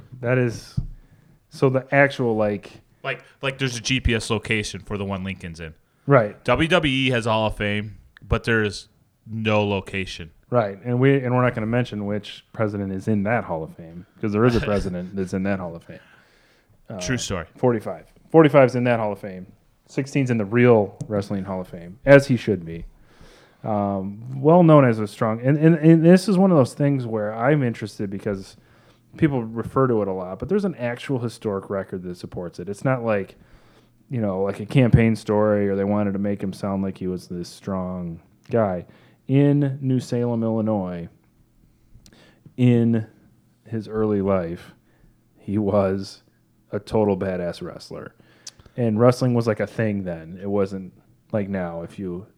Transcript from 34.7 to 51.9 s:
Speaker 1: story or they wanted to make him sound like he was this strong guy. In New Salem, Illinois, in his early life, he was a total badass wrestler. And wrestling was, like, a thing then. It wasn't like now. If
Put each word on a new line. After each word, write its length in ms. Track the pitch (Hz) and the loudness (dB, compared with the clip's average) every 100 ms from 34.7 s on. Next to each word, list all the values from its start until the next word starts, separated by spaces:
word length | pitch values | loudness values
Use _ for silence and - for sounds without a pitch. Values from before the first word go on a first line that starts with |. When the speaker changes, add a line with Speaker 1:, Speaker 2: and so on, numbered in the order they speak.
| 139 120 120 113 107 | 4 6 6 4 0
Speaker 1:
story 520 | - 104 107 104 101 | 0 2 2 2 0
or 60 | |
they 80 | 98 | 0
wanted 280 | 98 104 101 | 0 0 -2
to 80 | 98 | -2
make 200 | 101 101 | -4 -4
him 120 | 98 | -6
sound 320 | 90 104 98 | -6 -4 -4
like 140 | 98 92 | -4 -6
he 100 | 92 | -8
was 180 | 90 - | -8 -8
this 220 | 87 87 | -12 -12
strong 720 | - - 95 90 92 87 82 - _ - | -12 -8 -6 -6 -8 -10 -12 -18 _ -4
guy. 380 | 117 104 90 - - _ _ - | 0 0 -2 -10 -20 _ _ 0
In 500 | 135 143 143 143 135 | 2 4 2 0 -4
New 160 | 135 127 | -2 -2
Salem, 460 | - 123 120 117 | -2 -4 -2 -2
Illinois, 640 | 113 113 110 104 90 87 85 - _ _ _ _ _ _ _ - - _ _ _ - - | -2 -2 -2 -2 -4 -8 -12 -18 _ _ _ _ _ _ _ -20 -20 _ _ _ -14 2
in 500 | 123 120 117 117 107 _ _ _ _ _ - | 4 4 2 0 -4 _ _ _ _ _ -12
his 220 | 113 101 | -10 -6
early 320 | 110 107 101 | -4 0 0
life, 520 | 95 95 85 87 - _ _ _ _ _ _ _ | 0 0 -2 -10 -16 _ _ _ _ _ _ _
he 220 | - 101 | -6 -2
was 640 | 101 101 98 98 95 - _ _ _ _ _ | 0 2 0 -2 -8 -18 _ _ _ _ _
a 60 | 104 | -10
total 380 | - 113 104 92 | -4 0 2 0
badass 460 | 98 92 87 - | -2 -4 -6 -8
wrestler. 520 | 85 - - - - - _ _ - - _ - | -12 -14 -16 -16 -16 -20 _ _ -20 -20 _ -4
And 220 | 117 107 | -2 4
wrestling 340 | 120 123 127 | 4 4 2
was, 120 | 120 113 | 0 0
like, 140 | 107 | -2
a 60 | 104 | -4
thing 380 | - 110 101 | -4 -4 -4
then. 340 | 92 82 80 90 | -6 -10 -12 -12
It 60 | 98 | -4
wasn't 440 | 101 98 95 92 - _ _ _ | -2 -2 -4 -12 -20 _ _ _
like 160 | 110 98 | -6 -4
now. 340 | 98 87 85 | -6 -6 -8
If 160 | 85 | -12